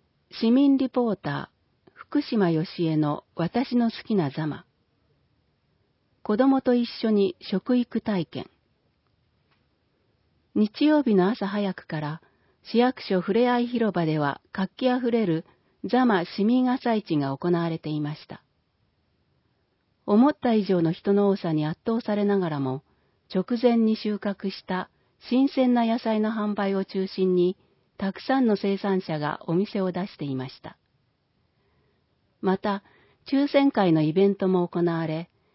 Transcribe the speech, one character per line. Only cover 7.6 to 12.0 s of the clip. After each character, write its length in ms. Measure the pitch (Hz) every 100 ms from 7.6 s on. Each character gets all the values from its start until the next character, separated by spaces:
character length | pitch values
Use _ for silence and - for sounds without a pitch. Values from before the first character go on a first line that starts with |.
| - 247
育 240 | 240 226
体 260 | - 196 156
験。 240 | 127 - _ _ _ _ _ _ _ _ _ _ _ _ _ _ _ _ _ _ _ _
日 320 | - 214 - 294
曜 160 | 302
日 120 | 262
の 140 | 202 185
朝 180 | 247 196
早 280 | 208 202
く 120 | 180 -
か 140 | 156